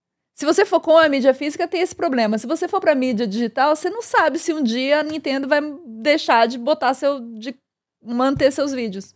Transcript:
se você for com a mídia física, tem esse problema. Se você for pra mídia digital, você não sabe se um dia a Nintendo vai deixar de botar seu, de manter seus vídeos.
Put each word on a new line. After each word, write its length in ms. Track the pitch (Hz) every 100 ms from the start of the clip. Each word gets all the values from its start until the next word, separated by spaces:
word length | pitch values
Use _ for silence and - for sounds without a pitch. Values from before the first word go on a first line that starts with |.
| _ _ _
se 120 | - 277
você 180 | 381
for 160 | 381 330
com 160 | 330 320
a 120 | 311
mídia 240 | 277 262
física, 340 | 262 294 302 349
tem 140 | 339
esse 120 | 349
problema. 440 | - 339 254 214 220
Se 80 | 233
você 200 | 320 349
for 140 | 381
pra 140 | 370
mídia 320 | 277 254 214 226
digital, 500 | 214 233 254 285 311
você 140 | 349
não 100 | 453
sabe 380 | - 453 320 320
se 140 | -
um 80 | 311
dia 380 | 240 233 269 294
a 20 |
Nintendo 440 | 302 311 285 269 277
vai 140 | 294 302 285 302
deixar 640 | 220 294 311 - 233 233
de 80 | 254
botar 380 | 240 311 254
seu, 260 | 269 277 277
de 340 | 233 220 240 240 _ _ _ _
manter 480 | 214 240 269 285 277
seus 220 | 277 285
vídeos. 420 | 254 226 190 -